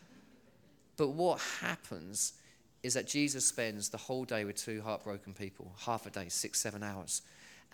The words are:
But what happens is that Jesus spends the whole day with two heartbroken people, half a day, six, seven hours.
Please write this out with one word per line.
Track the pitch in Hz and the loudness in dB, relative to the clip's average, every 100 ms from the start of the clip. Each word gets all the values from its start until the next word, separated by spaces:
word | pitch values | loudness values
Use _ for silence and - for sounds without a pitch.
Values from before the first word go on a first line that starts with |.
| - - - - - - - - - - | -20 -20 -20 -20 -20 -20 -20 -20 -6 2
But | 143 | 2
what | 156 180 - - - | 6 4 4 0 0
happens | - 170 - 90 87 - - - - - - - | 0 -2 -6 -8 -4 0 0 -2 -16 -20 -20 -6
is | 127 | 0
that | 123 117 | 2 2
Jesus | 143 143 135 - | 4 4 4 2
spends | - 113 104 101 | 4 0 0 -4
the | 110 | -4
whole | - 131 | -2 -2
day | 123 110 101 | 2 2 2
with | 101 | -2
two | - 107 | -4 -2
heartbroken | 110 101 107 98 - | -2 -2 -2 -6 -8
people, | 95 98 - 90 98 | -8 -8 -8 -14 -6
half | 120 113 101 | 0 0 -2
a | |
day, | 101 87 | -6 -2
six, | - 110 - | -2 0 0
seven | 110 101 | 0 -2
hours. | 104 98 82 - - - - - - | -4 -4 -4 -4 -4 -16 -20 -20 -6